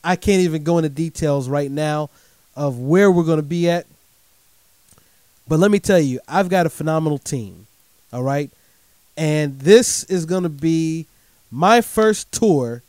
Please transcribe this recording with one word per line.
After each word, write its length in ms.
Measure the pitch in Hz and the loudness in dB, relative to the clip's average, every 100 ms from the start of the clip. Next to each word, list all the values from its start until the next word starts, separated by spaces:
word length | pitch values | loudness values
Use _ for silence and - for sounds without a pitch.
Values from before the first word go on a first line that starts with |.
I 140 | 165 180 | -2 -2
can't 260 | - 196 | 2 2
even 220 | 180 156 | 2 0
go 140 | 151 170 | 0 0
into 100 | 160 | 0
details 600 | 139 165 - 151 143 127 | -4 -6 -4 -2 -2 -2
right 220 | 143 143 | -4 -4
now 400 | 139 151 151 151 _ _ _ _ - | -4 -4 -4 -6 _ _ _ _ -6
of 220 | 147 123 | -6 -4
where 320 | 131 175 202 | 0 4 6
we're 140 | 175 | 4
gonna 180 | 165 160 | 2 0
be 280 | 143 170 170 | -2 -2 0
at, 160 | 170 - _ _ _ _ _ _ _ _ _ _ _ _ _ _ _ - | 0 -4 _ _ _ _ _ _ _ _ _ _ _ _ _ _ _ -4
but 120 | 156 | 2
let 120 | 196 | 2
me 80 | 202 | 2
tell 220 | - 185 | 2 2
you, 200 | 143 127 - | 2 -4 -4
I've 220 | 165 185 | -2 0
got 180 | 185 165 | 0 -2
a 40 | |
phenomenal 480 | - 156 160 160 143 | -4 -4 -2 -2 -4
team, 480 | - 135 104 87 107 _ _ _ _ | -6 -10 -10 -18 _ _ _ _ _
all 100 | 120 | -6
right? 280 | 131 143 147 _ _ _ _ _ _ - | -4 -4 -6 _ _ _ _ _ _ -4
And 440 | 156 151 151 135 | -2 0 -2 -4
this 440 | 139 220 233 - | 6 6 6 -4
is 200 | - 180 | -4 -6
gonna 240 | 160 185 175 | -2 -4 -4
be 580 | 143 160 165 160 160 156 _ _ _ _ | -4 -2 0 -2 -6 -10 _ _ _ _
my 300 | 117 180 233 | -2 4 4
first 520 | 226 - 220 214 - | 2 0 0 0 -6
tour 500 | - 226 151 120 120 | -2 2 2 0 -8